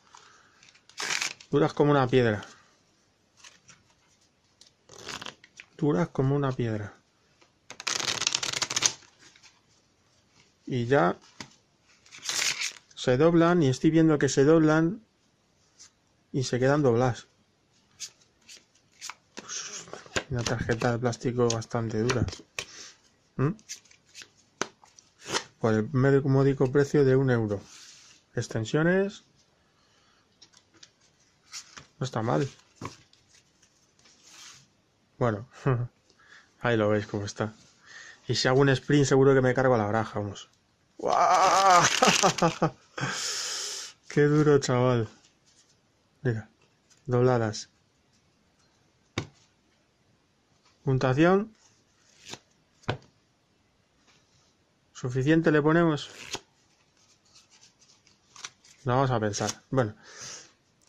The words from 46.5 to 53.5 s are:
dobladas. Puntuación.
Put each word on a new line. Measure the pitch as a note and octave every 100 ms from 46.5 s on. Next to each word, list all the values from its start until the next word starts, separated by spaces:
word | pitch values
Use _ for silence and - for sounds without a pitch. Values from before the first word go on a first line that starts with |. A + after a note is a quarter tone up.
| _ _ _ _ _ -
dobladas. | B2 B2+ B2 A2 G#2+ - _ _ _ _ _ _ _ _ _ _ _ _ _ _ - - _ _ _ _ _ _ _ _ _ _ _ _ _ _ _
Puntuación. | C#3 C3 C3 C3+ F3 G3 A3 _ _ _ _ _ _ _ - - _ _ _ _ - - _ _ _ _ _